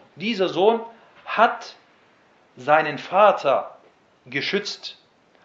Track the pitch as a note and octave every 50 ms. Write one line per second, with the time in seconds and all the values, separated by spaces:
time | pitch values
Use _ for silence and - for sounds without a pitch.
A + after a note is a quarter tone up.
0 | - _ _ C#3+ F3+ A3+ A3+ F#3+ F#3 D#3 B2+ E3 F#3+ A3+ A#3 A3+ - - - -
1 | _ _ _ - - - - G#3+ A3+ - - - - - - - _ _ _ _
2 | _ _ _ _ _ _ _ _ _ _ _ B2+ B2 C#3+ D3+ D#3+ D#3 D3+ C#3+ C#3
3 | - - E3 F#3+ G#3+ G3+ - - - C#3+ B2 G#2+ - - - - _ _ _ _
4 | _ _ _ _ _ C3 C3+ C#3 - - - G3+ - - - - - - - -
5 | _ _ _ _ _ _ _ _ _